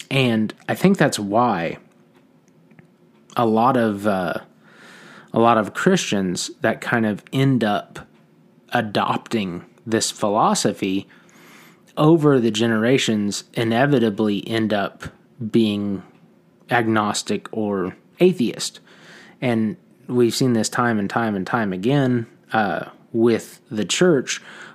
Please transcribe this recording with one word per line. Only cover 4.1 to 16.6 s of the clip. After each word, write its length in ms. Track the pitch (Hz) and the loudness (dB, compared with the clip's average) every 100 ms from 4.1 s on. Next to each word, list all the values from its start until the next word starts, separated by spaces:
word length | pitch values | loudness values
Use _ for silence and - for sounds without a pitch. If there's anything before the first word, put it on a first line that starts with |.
| 95 87 - - _ _ - - - - - - | -2 -4 -6 -10 _ _ -20 -20 -20 -20 -20 -4
a 60 | 113 | 2
lot 200 | 117 110 | 4 4
of 160 | 98 | 0
Christians 760 | - 185 190 - 101 95 87 - - | 0 2 2 0 -2 -2 -4 -8 -4
that 180 | 113 - | -4 -4
kind 260 | - 117 110 | -2 -2 0
of 160 | 98 - | -4 -6
end 300 | 135 135 123 | 0 2 2
up 460 | 107 101 - - - _ _ _ _ _ - | 0 -2 -6 -20 -20 _ _ _ _ _ -6
adopting 920 | 120 107 104 98 117 - 113 95 87 - _ 113 | -4 -2 -2 -2 -4 -4 -4 -4 -8 -14 _ -2
this 240 | 110 - | -2 -2
philosophy 960 | - 104 107 180 208 113 - 98 98 - - _ - - - - _ _ - | -4 -2 2 2 0 -2 -2 -2 -4 -6 -20 _ -20 -20 -20 -20 _ _ 2
over 440 | 156 170 147 135 | 4 6 4 4
the 100 | 113 | 2
generations 960 | 107 117 110 113 131 120 107 101 - - | 0 0 0 2 0 0 -2 -2 -6 -8
inevitably 960 | - 113 113 143 135 113 101 107 101 - | -6 0 2 4 4 2 0 -2 -2 -4
end 240 | 113 107 | -2 0
up 320 | 101 95 - - _ _ - 110 | -2 -4 -8 -18 _ _ -12 0
being 520 | 117 107 104 101 92 - _ _ _ _ _ | 2 2 0 -4 -6 -8 _ _ _ _ _